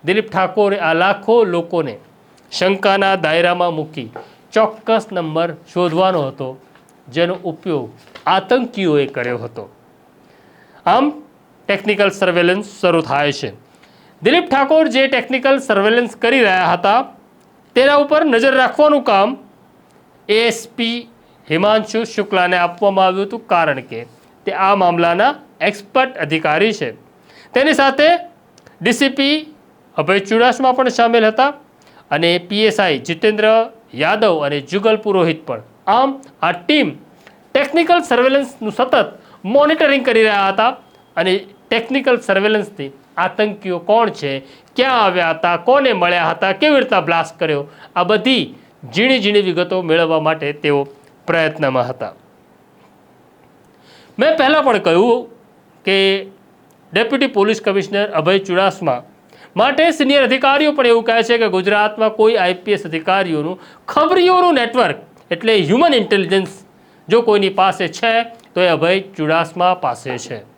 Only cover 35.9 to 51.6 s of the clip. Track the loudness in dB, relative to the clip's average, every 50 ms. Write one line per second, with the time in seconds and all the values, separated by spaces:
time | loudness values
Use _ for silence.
35.9 | 0 2 2 0 -2 -8 -14 -20 _ _ -2 -2 -2 -4 -2 0 0 0 0 -2
36.9 | -4 -12 -20 _ _ _ -20 -20 _ _ _ _ _ -2 -2 0 0 0 2 2
37.9 | 2 0 2 0 0 2 2 2 2 0 -2 -2 -10 -10 -10 -8 -4 -4 -2 0
38.9 | 2 0 0 -2 -6 -18 -20 -20 -20 -14 -8 -2 2 2 2 2 2 2 2 0
39.9 | 0 0 0 0 2 2 2 2 2 0 0 0 0 0 0 0 -2 -4 _ _
40.9 | _ _ _ _ _ -4 -2 0 -2 -2 -4 -10 -20 _ _ _ -4 -4 -4 -2
41.9 | -4 -2 0 0 -2 -2 0 -2 -2 0 0 0 0 -2 -4 -6 -10 -14 -14 -14
42.9 | -14 -18 _ _ _ -4 -4 -4 -2 -2 -4 -4 -4 -8 -8 -8 -8 -6 -2 0
43.9 | 2 2 2 0 -2 -6 -8 -6 -6 -8 -10 -14 -20 -20 _ _ _ -2 -2 0
44.9 | 2 2 2 2 2 0 0 -2 -2 -2 0 0 0 0 0 2 2 2 2 2
45.9 | 0 0 0 0 0 0 0 -2 -2 -2 -2 -2 -2 0 2 2 2 2 2 2
46.9 | 0 -2 0 0 -2 -2 -2 -4 -6 -6 -4 -4 -2 -4 -6 -10 -16 -20 -20 -8
47.9 | _ -4 0 0 0 0 2 0 0 0 -2 -6 -10 -20 -20 _ _ _ -20 -8
48.9 | -4 -2 0 2 2 0 0 0 0 2 0 0 -2 -2 -2 -2 -2 -4 -2 0
49.9 | 0 0 2 2 0 0 0 0 -2 -2 -4 -8 -8 -4 -2 -2 0 0 -2 -6
50.9 | -10 _ _ _ _ _ _ -2 -2 0 0 -2 -2 -2